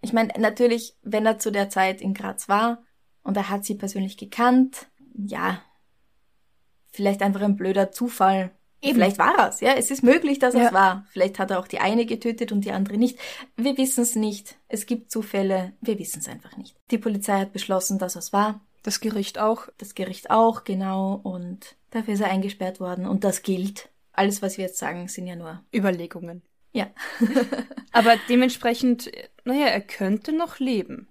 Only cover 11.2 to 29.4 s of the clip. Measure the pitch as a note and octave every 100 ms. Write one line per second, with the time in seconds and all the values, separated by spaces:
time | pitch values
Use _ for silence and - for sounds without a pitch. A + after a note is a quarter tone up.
11.2 | F#3 G3 F#3+ F#3 F#3 - F#3+ A3 A3+ A3+
12.2 | A#3 A3+ A3+ G3+ G#3 F#3+ G3 G#3 B3 -
13.2 | - - - - B3 C4+ C4 B3+ A#3+ A3
14.2 | G#3+ G3+ - - _ G#3+ - A#3 - A3
15.2 | G#3 G3 G3 F#3+ F#3 - - G#3 E3+ -
16.2 | D3+ D#3 - - G3+ _ _ A3+ A3+ G3+
17.2 | G3+ G3 G3 G3 - F#3+ F#3 G3 F#3 F3+
18.2 | - G3+ G#3 G#3 _ _ - G#3 A3 G#3
19.2 | G3 - G#3+ A3 - _ G3+ - F#3+ F#3+
20.2 | - A3 A3+ A3+ - F#3+ F#3+ F#3+ F#3+ G3+
21.2 | G3 F3+ F3 F#3 - _ _ A3+ A3 G3+
22.2 | G#3 F#3+ G3 - F#3 F#3 F3+ F3+ F#3 G3
23.2 | G3 F#3 - F#3 G3 G3+ - _ _ -
24.2 | G3 G3+ F#3+ F#3 F#3 F#3 C#3+ F3 F3+ -
25.2 | F3+ F3 E3 F3+ _ A#3+ G3 F3+ E3+ F3
26.2 | E3+ F3 _ _ _ A#3+ F#3+ - - -
27.2 | A3 C4+ B3 - - - - A#3+ A3+ A3+
28.2 | - B3 B3+ B3 A#3+ A#3+ B3+ A#3+ - -
29.2 | - _